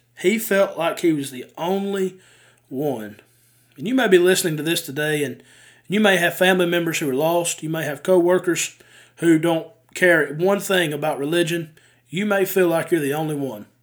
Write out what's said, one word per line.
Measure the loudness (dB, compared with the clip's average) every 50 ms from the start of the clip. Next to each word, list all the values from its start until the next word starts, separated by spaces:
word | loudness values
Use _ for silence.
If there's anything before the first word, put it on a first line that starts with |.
| _ _ _ -2
He | 0 0 0 0
felt | -2 0 2 2 2 0 -2 -4
like | -4 -4 -4 0
he | 0 0 0
was | 0 -2 -8
the | -10 -14 -16 -14 -10
only | -6 -4 -2 -2 -2 -2 -2 -2 -2 -2 -4 -4 -10 _ _ _ _ _ _ _ _ _ -12
one. | -8 -4 -4 -2 -4 -4 -8 -12 -16 -20 -20 _ _ _ _ _ _ _ _ _ _ -10
And | -6 -2
you | 0
may | 0 4 6
be | 6 6
listening | 6 6 4 2 0 -2 -4 -4
to | -2
this | -2 -2 -4 -4
today, | -6 -6 -4 -2 -2 -2 -2 -2
and | -4 -6 -12 -18 _ -20 -20 -20 -20 _ _ _ -4
you | 0 2
may | 4 4 4 4
have | 2 0 0
family | 2 2 4 4 4 2
members | 2 0 0 0 -2 -4 -2
who | -2 -2
are | -2
lost. | 0 0 0 0 0 -2 -2 -6 -8 -8
You | -6
may | -6 -6 -4
have | -6 -8 -6 0
co-workers | 2 4 4 4 4 2 2 2 0 -2 -2 -4 -8 -10 _ -20 _ -20 -20 -20 _ _
who | -2 2 2 4 4
don't | 4 0 -2 -2 -4 -10 -18 _ _ _ -4
care | 2 4 4 4 4 2 0 -2
one | -2 0 0 0 0
thing | -2 -2 0 0 0 0 -4
about | -4 -4 -4 -4 -4
religion. | -4 -2 0 0 0 0 -2 -6 -6 -10 _ _ _ _ _ _ _ -10
You | -6 -4 -2
may | 0 0 0 0
feel | 0 0 0 2 2
like | 2 0 0 0
you're | -2 0
the | 0 -2 -2
only | -4 -4 -4 -4
one. | -6 -6 -8 -8 -12 -16 _ _ _